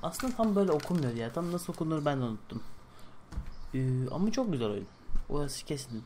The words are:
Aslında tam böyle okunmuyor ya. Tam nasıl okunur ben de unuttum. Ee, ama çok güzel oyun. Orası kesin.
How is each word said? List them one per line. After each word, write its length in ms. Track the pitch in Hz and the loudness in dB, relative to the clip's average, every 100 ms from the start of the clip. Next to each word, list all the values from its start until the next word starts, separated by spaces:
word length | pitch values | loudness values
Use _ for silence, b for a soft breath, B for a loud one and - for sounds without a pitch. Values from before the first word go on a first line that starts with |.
Aslında 320 | - - 262 - | -6 -2 -2 2
tam 200 | 220 202 | 4 6
böyle 160 | 196 | 6
okunmuyor 420 | 151 - 180 131 | 4 4 2 2
ya. 200 | 117 117 | 0 -2
Tam 180 | 147 170 | -2 -2
nasıl 220 | 175 - | -2 -4
okunur 320 | 170 160 160 147 | -2 0 2 2
ben 160 | 139 | 2
de 20 | |
unuttum. 400 | 120 110 - 120 - - - B B B - - - - - | 0 -2 -6 -8 -6 -8 -12 B B B -8 -8 -6 -8 -4
Ee, 360 | 131 131 127 127 | 0 2 2 0
ama 200 | - 202 | 0 2
çok 200 | 214 240 | 2 2
güzel 160 | 147 110 | 2 0
oyun. 200 | 101 98 - - - - | 0 -6 -14 2 2 4
Orası 360 | 143 143 - - | 0 0 -4 -4
kesin. 380 | 147 131 113 | -6 -4 -8